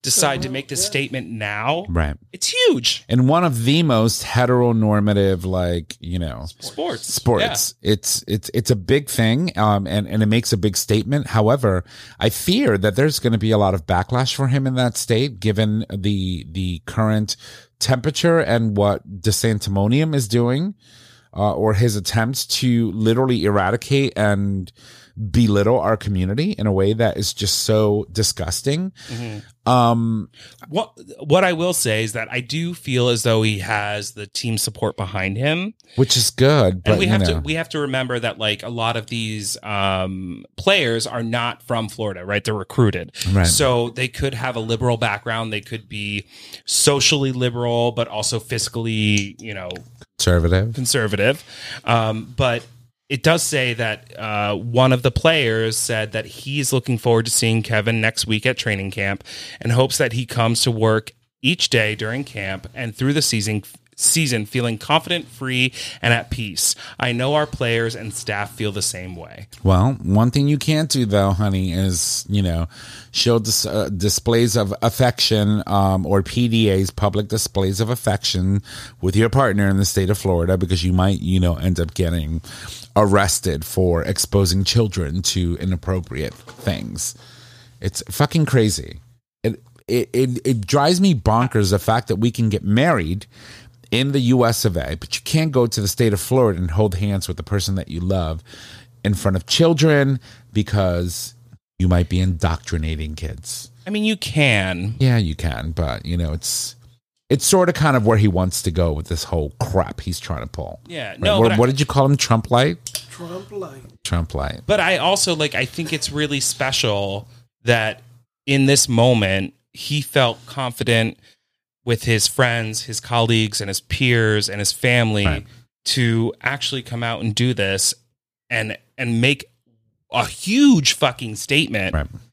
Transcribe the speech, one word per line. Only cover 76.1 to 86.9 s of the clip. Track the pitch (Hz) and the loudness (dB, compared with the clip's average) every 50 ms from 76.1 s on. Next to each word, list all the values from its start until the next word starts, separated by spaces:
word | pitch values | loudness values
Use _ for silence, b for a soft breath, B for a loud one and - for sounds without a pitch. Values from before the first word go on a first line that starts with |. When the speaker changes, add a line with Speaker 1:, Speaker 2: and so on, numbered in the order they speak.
| 101 98 92 | 2 0 0
Speaker 3:
P | - - 120 120 120 | 0 0 0 0 2
D | 113 113 113 104 | 4 4 4 4
As, | 95 95 98 92 | 4 2 2 0
public | - - - 104 95 104 107 101 | -2 0 0 0 0 0 -2 -2
displays | - 107 - - - 98 95 95 98 95 | -2 -4 -4 -2 -2 0 0 0 0 0
of | 113 107 | -2 -2
affection | 123 123 - - 95 101 - - - 95 92 95 98 101 B B B B B B B B | -2 -2 -2 -2 -2 0 -2 -2 -2 0 0 2 0 0 B B B B B B B B
with | - 92 92 | -2 0 4
your | 104 110 117 | 4 2 4
partner | - 131 139 120 95 101 101 98 | 4 4 4 4 4 4 4 4
in | 98 95 | 4 2
the | 101 | 2
state | - - 104 95 90 | 2 2 0 2 2
of | 104 - | 0 0
Florida, | - 95 90 85 82 90 95 90 | 2 0 2 2 2 2 2 2
because | 90 85 95 87 82 | 2 0 0 0 2
you | 90 90 | 2 2
might, | 92 90 98 98 - | 4 4 4 2 0
you | - 82 92 92 | 0 2 2 4
know, | 90 90 82 - | 4 2 2 0
end | 69 92 90 85 | 0 0 0 0
up | 85 80 - | -2 -4 -2
getting | - 92 85 82 85 78 76 82 82 B B B B B B B B B B _ | -2 0 0 0 -2 -2 -4 -4 -6 B B B B B B B B B B _
arrested | 101 107 101 98 104 98 101 - - - 92 78 71 78 | 4 4 6 6 4 4 2 0 -2 -2 -2 -2 -2 -4
for | - - - 92 90 85 82 - | -4 -2 0 2 2 2 0 0
exposing | - 98 - - - - 101 98 87 90 95 95 | -2 -2 -4 -4 0 2 2 2 4 2 0 0
children | - - 117 113 104 90 98 85 71 76 92 | 2 2 2 2 2 0 -4 -4 -2 -4 -4
to | 92 - - 95 90 85 87 - | -4 -2 -2 0 0 0 -2 -2
inappropriate | - 95 92 80 - - 92 92 85 - - 71 76 62 - | -2 -2 -4 -4 -2 -4 -4 -4 -4 -6 -8 -8 -8 -8 -10
things. | - - - - - - 110 90 52 50 57 | -14 -20 -20 -20 -6 -4 -4 -4 -4 -6 -10